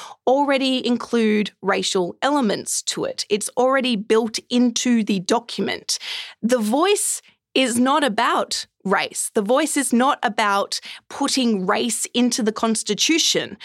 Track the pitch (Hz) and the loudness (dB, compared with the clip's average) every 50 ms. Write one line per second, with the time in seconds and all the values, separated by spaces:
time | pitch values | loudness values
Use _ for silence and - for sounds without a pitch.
0 | - - - _ - 240 262 285 285 285 277 269 269 262 262 254 - 240 247 233 | -16 -16 -18 _ 0 2 2 4 4 2 2 2 2 2 0 0 0 0 -2 -2
1 | - - 240 233 220 214 214 214 202 - _ _ 190 190 196 190 190 - - 190 | -2 -2 0 2 2 4 2 2 0 -2 _ _ -2 -2 0 0 -2 0 0 0
2 | 175 170 - - - 269 294 285 247 202 175 139 - - - - - - - 165 | -2 -2 -4 -2 0 2 2 2 2 0 0 -2 -4 -6 -6 -6 -4 -6 -6 -4
3 | - - - - - - 208 202 - - - - 247 262 269 269 247 254 233 190 | -4 -6 -6 -8 -4 -2 -2 -2 -2 -4 0 2 2 2 2 2 0 0 -2 -2
4 | 214 - 220 226 240 220 - - - - 240 240 247 240 220 - - 247 240 226 | 0 2 2 2 2 0 -6 -8 -8 -2 2 2 2 2 2 0 0 2 2 2
5 | 208 - 202 185 180 - 220 240 233 - - - - - 90 - - - - - | 2 0 -2 -2 0 0 -2 -2 -2 -6 -6 -4 -4 -4 -4 -6 -6 -6 -6 -6
6 | - - - - - - - - - 233 254 240 208 208 240 294 349 403 415 381 | -6 -10 -12 -12 -12 -14 -14 -6 0 0 0 2 2 0 2 2 4 2 2 0
7 | - - - - _ - _ _ _ _ - 262 262 254 247 240 254 262 285 311 | 0 -4 -6 -6 _ -18 _ _ _ _ 0 0 0 2 2 2 2 2 2 2
8 | 294 226 202 226 240 294 349 262 - - - - - _ _ _ - 190 185 160 | 2 0 0 0 0 0 0 0 -2 -2 -6 -8 -8 _ _ _ -2 0 0 0
9 | 147 - - - - - - 226 202 202 254 285 320 285 - 294 262 - 240 233 | 0 -4 -6 -8 -8 -2 -2 -2 0 2 2 2 2 0 0 -2 0 2 2 2
10 | 254 285 - - - 240 202 - 220 202 196 202 - - - - - - - - | 4 2 2 0 -2 -2 0 0 0 2 2 0 0 -2 -6 -10 -10 -12 -18 -18
11 | _ _ - - 277 285 - 269 247 233 220 190 185 185 208 226 247 233 - - | _ _ -6 -4 -2 -2 0 0 2 2 0 0 0 0 0 0 0 -2 -2 -4
12 | - - - 240 247 240 - - 214 220 220 - 233 226 220 - - - 202 202 | -6 -4 0 0 2 2 2 0 0 -2 0 0 0 0 0 0 -2 -4 -2 0
13 | - - 320 330 - - - 160 127 - - - | 2 2 2 2 2 2 0 -2 -2 -4 -12 -14